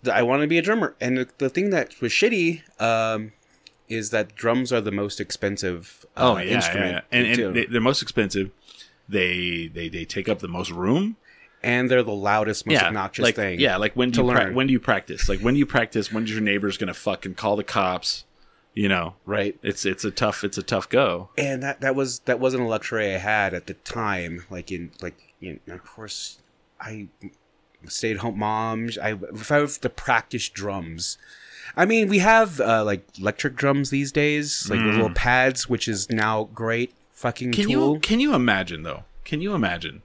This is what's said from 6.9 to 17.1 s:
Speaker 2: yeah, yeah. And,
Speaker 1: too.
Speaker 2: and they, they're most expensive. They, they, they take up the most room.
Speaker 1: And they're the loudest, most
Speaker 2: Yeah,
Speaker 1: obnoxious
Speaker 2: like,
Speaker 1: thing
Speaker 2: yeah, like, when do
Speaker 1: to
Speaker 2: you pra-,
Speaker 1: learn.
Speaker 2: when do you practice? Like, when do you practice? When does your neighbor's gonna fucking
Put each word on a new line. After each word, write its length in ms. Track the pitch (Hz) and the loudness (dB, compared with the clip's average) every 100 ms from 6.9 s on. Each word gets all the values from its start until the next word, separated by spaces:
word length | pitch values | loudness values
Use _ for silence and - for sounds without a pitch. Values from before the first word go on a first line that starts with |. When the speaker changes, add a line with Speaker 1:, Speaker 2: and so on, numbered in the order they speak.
| 87 - | -2 0
Speaker 2:
yeah, 60 | 123 | 0
yeah. 60 | 120 | 2
And, 100 | 120 | 2
Speaker 1:
too. 100 | 101 | 2
Speaker 2:
and 80 | 113 | 0
they, 100 | 117 | 0
they're 140 | 120 | 2
most 200 | 117 139 | 2 0
expensive. 480 | - - 104 101 95 - - - - _ _ | -2 0 0 0 -4 -6 -20 -20 -20 _ _
They, 640 | 101 90 90 87 87 82 | 0 2 0 -2 -4 -6
they, 160 | 82 85 | -8 -8
they 160 | 85 | -8
take 240 | 85 - 98 | -6 -6 -2
up 100 | 104 | -2
the 100 | 90 | -2
most 220 | 87 90 | -6 -6
room. 460 | 87 90 135 202 226 _ - - _ | -2 2 2 2 -4 _ -20 -20 _
Speaker 1:
And 240 | - 123 127 | -2 0 4
they're 120 | 127 | 4
the 80 | 120 | 2
loudest, 540 | 104 101 107 107 107 - | 0 2 2 2 -2 2
most 80 | |
Speaker 2:
Yeah, 140 | 147 90 | 4 4
Speaker 1:
obnoxious 340 | 107 98 - | 2 -4 0
Speaker 2:
like, 140 | 123 113 | 2 2
Speaker 1:
thing 240 | 101 87 | -2 2
Speaker 2:
yeah, 160 | 135 92 | 2 2
like, 180 | 107 | 0
when 160 | 120 123 | 2 0
do 100 | 117 | 2
Speaker 1:
to 60 | 127 | 4
Speaker 2:
you 60 | |
pra-, 120 | 127 101 | 4 2
Speaker 1:
learn. 80 | |
Speaker 2:
when 120 | 123 135 | 0 2
do 60 | |
you 80 | 127 | 2
practice? 480 | - 104 - 76 - | 2 0 0 -2 0
Like, 120 | 98 | 2
when 140 | 110 | 2
do 40 | 139 | 4
you 80 | 139 | 4
practice? 460 | 135 113 117 101 | 2 2 -2 -2
When 120 | 110 | -2
does 80 | 113 | -2
your 80 | 107 | 0
neighbor's 340 | 107 101 101 92 | 2 2 0 -2
gonna 180 | 101 | -6
fucking 400 | 87 - | -4 -4